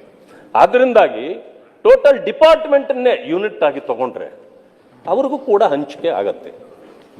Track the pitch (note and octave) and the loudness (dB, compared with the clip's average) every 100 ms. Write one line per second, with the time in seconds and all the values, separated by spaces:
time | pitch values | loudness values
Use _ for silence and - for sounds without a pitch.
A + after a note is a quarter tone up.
0 | - _ _ - - A2 E3 A#3+ B3+ A3+ | -20 _ _ -20 -4 2 2 4 2 4
1 | D#3+ A#2 C3 G3+ - - _ _ G#3 C4 | 2 0 -10 -12 -16 -20 _ _ 4 4
2 | C#4+ C4 - G#3+ D#4 D#4 D#4 C#4 C4+ B3+ | 4 2 -2 2 4 4 2 -2 0 -2
3 | B3 F3+ B2 E3+ G#3 - D3+ C#3 C3+ A#2 | -2 -2 -4 -6 -6 -2 -2 -2 -6 -6
4 | B2+ G2+ E2 - - _ _ _ _ _ | -6 -8 -14 -18 -20 _ _ _ _ _
5 | - G3+ C4+ C#4 - G3+ G#3 C#3 C#3+ - | -6 -4 -4 -6 -2 0 0 -2 -8 -8
6 | E3 G2+ G2+ - - - - - - - | -6 -4 -4 -8 -12 -20 -20 -20 -20 -20
7 | _ - | _ -12